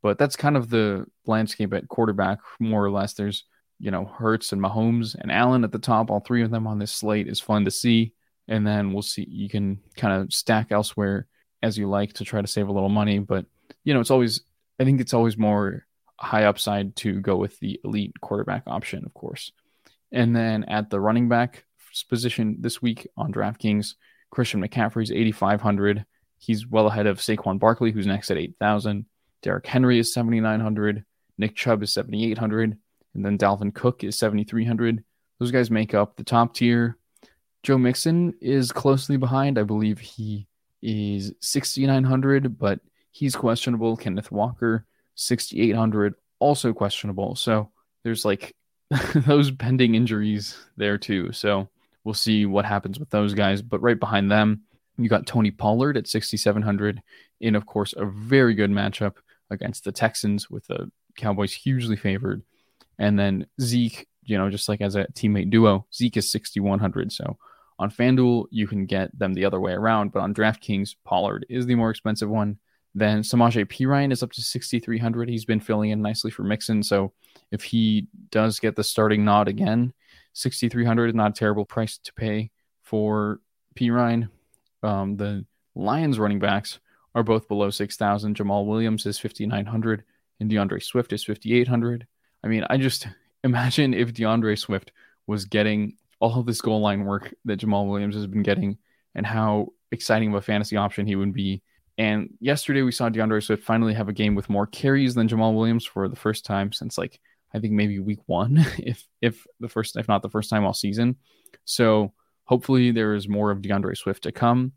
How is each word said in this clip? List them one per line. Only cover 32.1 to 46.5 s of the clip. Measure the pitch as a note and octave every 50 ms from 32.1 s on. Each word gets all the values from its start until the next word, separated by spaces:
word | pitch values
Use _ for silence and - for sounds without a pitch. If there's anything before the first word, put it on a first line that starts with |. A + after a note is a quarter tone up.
| G#2+ G#2+ A2+ A2+ G#2+ A#2
hundred. | A#2 G#2+ G#2+ A2 A2+ A2 G#2+ - _ _ _ _ _ _ _
And | G2 G2
then | G2+ G2+ F#2+
Dalvin | G#2 G2 G2+ G2+ G#2 G2+ -
Cook | - - B2 B2 - -
is | G2+ G#2 -
seventy-three | A#2 G#2+ G#2 G#2 G#2 - - A2+ A2
hundred. | A#2 A#2 A2 A#2+ A2+ A#2 A2 - _ _ _ _ _ _ _
Those | B2 A#2+
guys | B2 B2+ B2 A2
make | A2+ G#2+ A2 A2 -
up | G2+ G#2 G#2 _
the | - -
top | - B2 A#2 A#2 A#2 -
tier. | - A#2+ A#2+ A#2+ A#2+ A#2 A#2 A2+ _ _ _ _ _ - _ _ _ _ _ _ _ -
Joe | - C3+ C3
Mixon | B2 A#2+ A#2+ - - E3 E3 E3+ F3 E3+ E3+ _
is | - B2 C#3 C3+ B2+ A#2+
closely | - - - C#3 C3+ C3+ C3+ - C#3+
behind. | C3 C3 A#2+ C3 C3+ C#3 C#3+ C3+ A#2
I | G#2+
believe | G#2 G#2+ G#2+ G#2+ G#2+ G#2 -
he | - - - - G#2+ G#2+ G#2 G#2 G2+ _ _ _ _ _ _ _
is | - A2 G#2+ G#2+ G#2 G2+ G2+ G2 G2 G#2 - _
sixty-nine | - - - C#3+ - - - C3 C3+ C3+ C3+ C3 C3
hundred, | C3 C3 C3+ C3+ C#3 C#3 C3+ B2+ B2+ G#2+ -
but | - G2+ F#2+ - _ _ _ _ _ _
he's | _ - D3 C3+ B2
questionable. | - - A#2 A#2 A#2+ - C3 A#2+ A2 A2+ A2+ A2+
Kenneth | A2+ - A2 F2+ G2+ G#2+ -
Walker, | - G2+ G#2 B2 B2 - A#2+ A#2 A2 A2+ - _ _ _ _ _ _
sixty-eight | - - - B2 A#2+ - - - - A2+ A2+ G#2
hundred, | A2+ A2+ A2 G#2 G#2+ G2+ G#2 F2+ _ _ _ _ _
also | - C#3+